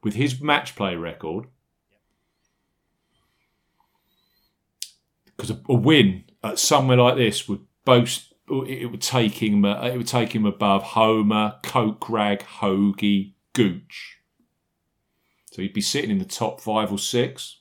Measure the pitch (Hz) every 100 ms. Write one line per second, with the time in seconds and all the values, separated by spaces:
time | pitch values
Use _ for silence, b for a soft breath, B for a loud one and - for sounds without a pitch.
0 | 107 104 139 127 147 147 - - 98 87
1 | 85 82 80 90 120 _ _ _ _ _
2 | _ _ _ _ _ _ _ _ _ _
3 | _ _ _ _ _ _ _ _ _ _
4 | _ _ _ _ _ _ _ _ - _
5 | _ _ _ - - 127 - 120 113 156
6 | 101 92 _ _ 107 - - 147 131 123
7 | 123 127 117 104 - 98 _ _ - 123
8 | 120 - - _ _ 135 127 131 117 -
9 | - 127 113 - 113 104 101 104 123 123
10 | 113 123 113 113 104 101 104 98 - -
11 | 110 110 104 107 107 - - 127 110 107
12 | - 110 104 101 - - 101 95 101 95
13 | 104 101 98 _ _ - 104 85 - -
14 | - - _ _ _ _ _ _ _ _
15 | _ _ _ _ - - 95 107 101 139
16 | 110 98 92 - 113 - - 107 104 98
17 | - 120 123 - - -